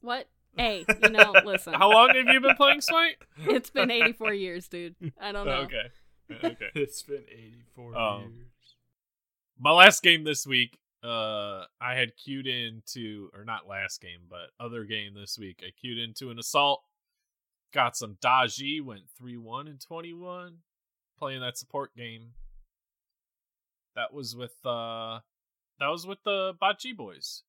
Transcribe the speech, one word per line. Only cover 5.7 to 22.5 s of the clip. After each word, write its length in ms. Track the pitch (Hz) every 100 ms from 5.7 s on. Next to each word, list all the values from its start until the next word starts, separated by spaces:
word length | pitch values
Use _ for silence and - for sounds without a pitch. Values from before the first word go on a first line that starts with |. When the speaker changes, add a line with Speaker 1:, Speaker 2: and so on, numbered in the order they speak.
| 127 120 - _ _ _ 117
Speaker 3:
Okay. 260 | 339 120 -
Speaker 2:
<laughs> 20 |
It's 300 | 151 139 -
been 220 | - 143 -
eighty-four 680 | 117 113 120 120 - 120 117
Speaker 3:
Um, 260 | 110 101
Speaker 2:
years. 540 | 110 117 120 _ _ _ _ _ _ _ _ _ _ _
Speaker 3:
my 120 | 131
last 300 | 170 190 -
game 220 | 175 170
this 240 | 151 143 143
week, 320 | 127 120 _ _ _
uh, 600 | 117 117 110 107 104 95 90 _
I 160 | 120 127
had 200 | 120 _
queued 300 | - 135 131
into, 840 | 123 117 113 - 131 110 107 95
or 100 | 95
not 220 | 110 110 98
last 340 | 98 98 -
game, 200 | 92 87 87
but 220 | 87 85 _
other 240 | 117 117
game 320 | 107 110 101 101
this 200 | 101 -
week, 240 | 98 90 90
I 60 |
queued 260 | _ 127 117
into 320 | 117 110 131
an 80 | 117
Assault, 460 | 113 147 143 - _ _ _ _ _ _ _ _ _
got 240 | 143 120 -
some 200 | 113 98
Daji, 640 | 127 127 123 123 139 156
went 260 | 135 101 95 -
three 200 | 123 120
one 300 | 113 123 151
and 140 | 139
twenty-one, 760 | - 165 170 170 180 180 180 170 _ _ _ _ _ _
playing 240 | 143 131
that 160 | 123 -
support 380 | 127 143 139 117
game. 380 | 117 113 117 123 -